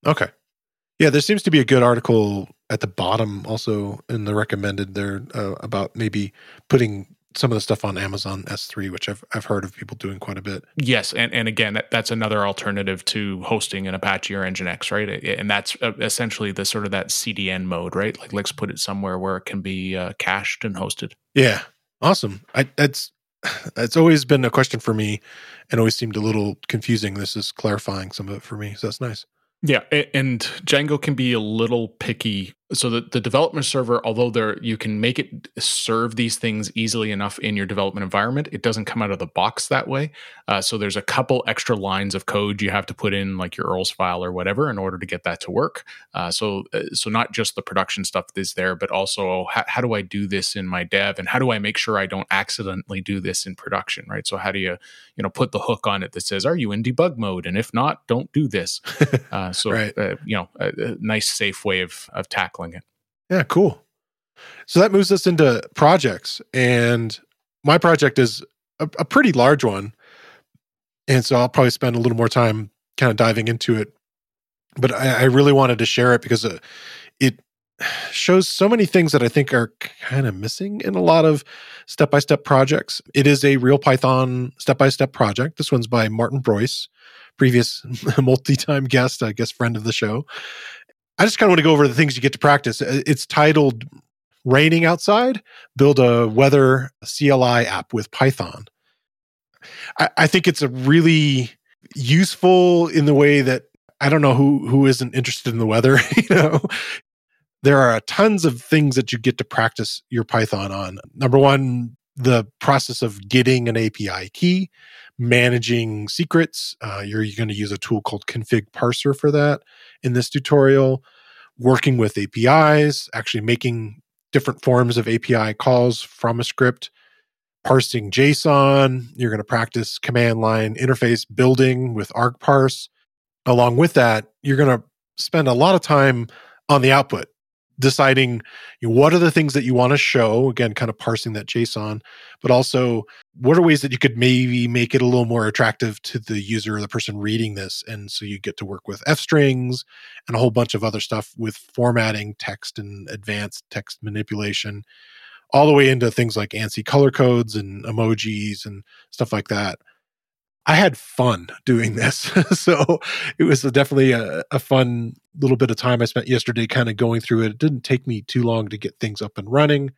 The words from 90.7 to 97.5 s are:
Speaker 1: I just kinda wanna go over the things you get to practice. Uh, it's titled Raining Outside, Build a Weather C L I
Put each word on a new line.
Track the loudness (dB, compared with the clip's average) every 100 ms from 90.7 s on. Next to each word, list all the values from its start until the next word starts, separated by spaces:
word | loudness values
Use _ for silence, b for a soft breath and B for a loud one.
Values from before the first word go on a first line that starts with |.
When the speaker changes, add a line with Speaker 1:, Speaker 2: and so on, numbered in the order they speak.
| B B _ _ 0
Speaker 1:
I |
just | 0 4
kinda | 4
wanna | 6
go | 6
over | 6 4
the |
things | 4 0
you | 2
get | -2
to | 2
practice. | 4 4 2 -4
Uh, | -2 -2 0
it's | -2 0
titled | 2 4 6 4 0 -10 -20 _ _ _ _
Raining | 2 4 6 4
Outside, | 2 2 2 2 2 -2 B B B 4
Build | 4 6
a | 6 4 2
Weather | 4 4 6 6 4 -2 _
C | -12 -2 2
L | 4
I | 4